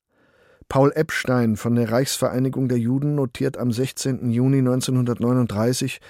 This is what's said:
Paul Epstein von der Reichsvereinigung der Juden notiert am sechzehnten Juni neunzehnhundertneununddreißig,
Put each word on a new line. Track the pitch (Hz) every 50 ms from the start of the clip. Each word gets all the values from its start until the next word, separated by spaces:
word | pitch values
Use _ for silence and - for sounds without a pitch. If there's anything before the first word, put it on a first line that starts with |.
| _ _ _ _ _ _ _ _ _ _ _ - - -
Paul | - 135 139 139 -
Epstein | 156 160 - - - - - 127 123 117 110 107
von | - - 117 120
der | 120 117 107
Reichsvereinigung | 113 127 139 - - - 131 - 98 127 131 131 123 127 135 123
der | 123 120
Juden | 113 120 131 135 143 147 147
notiert | 143 135 127 - - 135 135 -
am | - 120 123 107
sechzehnten | 117 135 139 - - - 135 131 - - 120
Juni | 113 120 127 135 139 135
neunzehnhundertneununddreißig, | 131 123 127 131 - - 131 127 123 123 117 - 117 120 127 127 123 - 101 104 113 123 131 - 135 131 - - - -